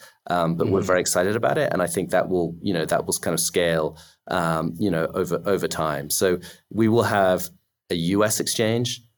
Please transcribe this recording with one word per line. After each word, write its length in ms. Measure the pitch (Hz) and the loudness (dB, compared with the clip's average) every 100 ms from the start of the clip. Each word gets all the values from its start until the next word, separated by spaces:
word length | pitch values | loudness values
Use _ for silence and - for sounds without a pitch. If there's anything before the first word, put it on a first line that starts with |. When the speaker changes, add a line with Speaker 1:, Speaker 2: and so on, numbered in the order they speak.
| - _ - | -16 _ -4
Speaker 1:
um, 300 | 87 82 82 | 0 0 0
but 140 | 80 | 2
we're 100 | 95 | 0
Speaker 2:
Mm-hmm. 80 | 98 | 2
Speaker 1:
very 140 | 92 | 0
excited 340 | 87 92 95 110 | 2 0 0 0
about 240 | 127 151 | 0 0
it, 120 | 139 | 0
and 120 | 87 | 0
I 40 | 85 | 0
think 220 | 101 87 | -2 0
that 200 | 90 - | 0 2
will, 260 | 90 82 85 | 0 -2 -4
you 100 | 101 | -4
know, 120 | 85 78 | -2 0
that 200 | 98 - | -2 -2
will 80 | |
kind 220 | - - 82 | -4 -2 -2
of 40 | |
scale, 560 | - 95 85 82 76 78 - _ - | -2 0 2 2 -2 -6 -20 _ -6
um, 440 | 90 82 80 82 - | -2 0 0 -2 -2
you 100 | 104 | -2
know, 160 | 82 82 | 0 -2
over, 260 | 92 90 85 101 | -2 -2 -2 0
over 220 | 92 80 | 0 0
time. 420 | - 78 71 73 | -2 -2 -2 -4
So 300 | - 95 87 - - _ | 0 2 0 -4 -20 _
we 160 | 101 110 | 0 4
will 160 | 113 | 4
have 440 | 104 107 95 90 - - _ _ _ | 2 2 2 2 -2 -12 _ _ _
a 40 | 87 | -2
U 280 | 85 101 | 0 2
S 160 | 107 - | 2 2
exchange 640 | - - 110 117 123 - - | -2 0 0 2 -2 -6 -14